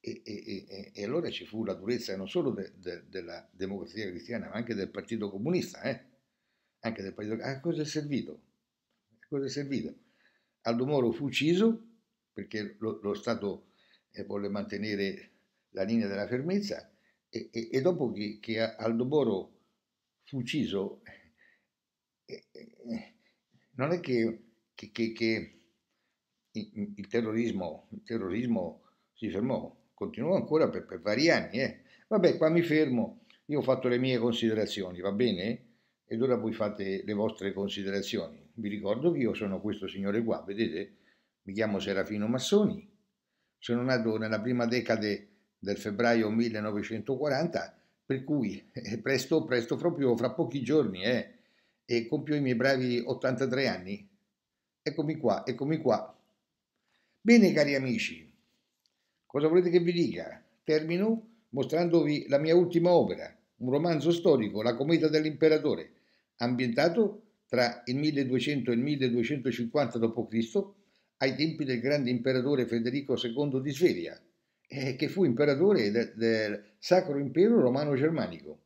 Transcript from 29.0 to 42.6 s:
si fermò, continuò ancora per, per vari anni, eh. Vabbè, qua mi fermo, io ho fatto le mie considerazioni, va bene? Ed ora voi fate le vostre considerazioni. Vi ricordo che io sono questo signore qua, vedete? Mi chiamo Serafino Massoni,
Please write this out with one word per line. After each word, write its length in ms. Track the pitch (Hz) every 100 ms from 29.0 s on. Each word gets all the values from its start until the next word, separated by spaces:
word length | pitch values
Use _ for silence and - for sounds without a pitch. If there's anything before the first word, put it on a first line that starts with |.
| _
si 160 | _ 107
fermò, 460 | 90 123 113 - - _
continuò 400 | _ 101 113 147
ancora 340 | 185 - 156 139
per, 180 | - -
per 140 | 90
vari 300 | 104 110 160
anni, 300 | 135 82 110
eh. 200 | 123 - _ _ _
Vabbè, 280 | 214 175 123
qua 120 | 156
mi 140 | 170
fermo, 640 | 165 151 151 123 101 - _ _ -
io 140 | 147
ho 20 |
fatto 240 | 123 131 127
le 120 | 120
mie 200 | 131 123
considerazioni, 840 | 120 113 113 110 101 104 90 90
va 120 | 95
bene? 540 | 101 123 92 101 120 - _ _ _
Ed 160 | _ 113
ora 140 | 127
voi 180 | 120 110
fate 520 | 110 104 104 98 98
le 80 | -
vostre 400 | 104 107 - 98
considerazioni. 920 | 95 98 101 95 98 98 104 82 - -
Vi 140 | - 104
ricordo 440 | 104 95 113 160
che 80 | 151
io 120 | 113
sono 280 | - 107 95
questo 260 | 101 - 95
signore 380 | 95 98 104
qua, 180 | 117 98
vedete? 520 | - 101 107 80 98 _ _ _ _ _
Mi 120 | 95
chiamo 240 | 98 110 101
Serafino 500 | 98 95 95 107 107
Massoni, 600 | 127 - 202